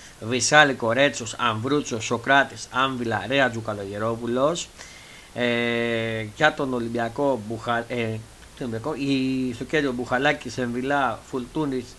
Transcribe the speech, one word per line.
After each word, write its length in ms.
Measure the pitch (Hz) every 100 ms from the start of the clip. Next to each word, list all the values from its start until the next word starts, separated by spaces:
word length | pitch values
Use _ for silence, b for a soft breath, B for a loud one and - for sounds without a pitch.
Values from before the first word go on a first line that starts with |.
| B B
Βυσάλη 540 | 110 123 - 151 147
Κορέτσος, 600 | 127 113 120 143 139 113 -
Αμβρούτσος, 640 | 120 110 131 147 - 113
Σοκράτης, 640 | - 117 131 139 131 110 -
Άμβιλα, 540 | 123 135 127 113 107 104
Ρέατζου, 360 | 139 127 113
Καλογερόπουλος. 1080 | 107 104 98 101 110 117 117 127 143 175 - - B B B B B
Ε, 920 | 120 120 120 120 117 117 113 113 110 107 -
για 180 | 151
τον 200 | 151 135
Ολυμπιακό, 640 | 123 117 117 117 113 139 123 104
Μπουχα-, 360 | 113 123 117 113
ε, 300 | 123 113 110 110 - - -
τον 80 | 127
Ολυμπιακό, 280 | 110 135
η, 580 | 143 139 135 131 131 127
στο 100 | 113
κέντρο 280 | 131 156 139
Μπουχαλάκης, 640 | 123 117 127 147 147 123 127
Εμβιλά, 640 | 123 123 131 143 123 107 -
Φουλτούνης, 580 | 131 120 156 147 131 117